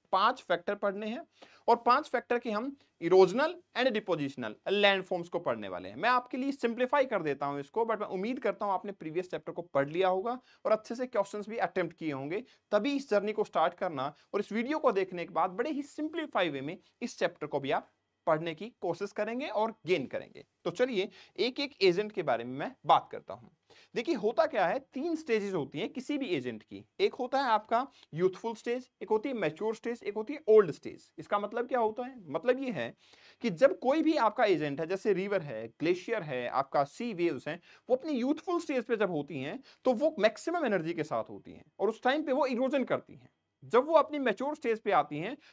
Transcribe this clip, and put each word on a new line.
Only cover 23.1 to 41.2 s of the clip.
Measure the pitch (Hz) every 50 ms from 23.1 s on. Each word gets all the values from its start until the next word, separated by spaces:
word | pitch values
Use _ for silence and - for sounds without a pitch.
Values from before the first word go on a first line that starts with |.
करता | - 107 - - 95
हूं। | 110 120 - _ _ _ _ - - - _ -
देखिए | - 247 - 330
होता | 226 185 214 240 - -
क्या | - - 226 180 165
है, | 202 262 269 - -
तीन | 262 269 349 339
स्टेजेस | 311 - - 233 220 196 202 190
होती | 175 139 131 - 143
हैं | 190 -
किसी | - 254 247 - 294 285
भी | 269 214
एजेंट | 175 147 120 123 113 107 -
की। | _ 101 95 104 - _ -
एक | 185 220 -
होता | - 262 247 277 262
है | 277 254
आपका | 220 214 214 - 233 226 254 - - _ - _ -
यूथफुल | 151 180 185 185 - - 226 226
स्टेज, | 214 - 240 240 254 247 - _ _
एक | - 185
होती | 214 220 214 294
है | 269
मैच्योर | 226 190 156 - - 208 220 220
स्टेज, | - - 240 240 226 -
एक | 208 202
होती | 214 220 220 285
है | 302 - -
ओल्ड | 220 220 208 170
स्टेज। | 139 - - 113 - - - _ _ -
इसका | 151 - 208 208
मतलब | 202 202 214 233 240 247
क्या | 262 247
होता | 226 214 214 240 247
है? | 254 269 247 190 156
मतलब | 135 160 214 247 247 262
ये | 269 254
है | 220 147 117 120 - _ _ _ - - - - - _ -
कि | 240
जब | 180 156 262 285 370 -
कोई | - 247 277 320
भी | 311 311 320 294
आपका | 233 214 - - 247
एजेंट | 214 185 156 151 147 143 135
है, | 165 160
जैसे | 185 190 - 220 196
रिवर | 180 190 202 202 190
है, | 160 147 123 110 113 117
ग्लेशियर | - - - 160 180 180 - - 226 220 175
है, | 147 139 127 123 120
आपका | - 127 139 - - 151 143
सी | 139 - - 233 240 214
वेव्स | 165 175 170 151 127 - 147
हैं, | 156 175 - - - - _ -
वो | 233
अपनी | 254 - 320
यूथफुल | 302 240 233 262 294 294 - - 349 339
स्टेज | 330 - 285 254 220
पे | - 240
जब | 208 214 185
होती | 180 147 143 - 180 135
हैं | 131 143 185 262 - - - _ -
तो | 254 254
वो | 214 277 320 311 -
मैक्सिमम | 190 220 220 - - - 330 349 320
एनर्जी | 247 208 185 156 160 170
के | - 147
साथ | - 123 117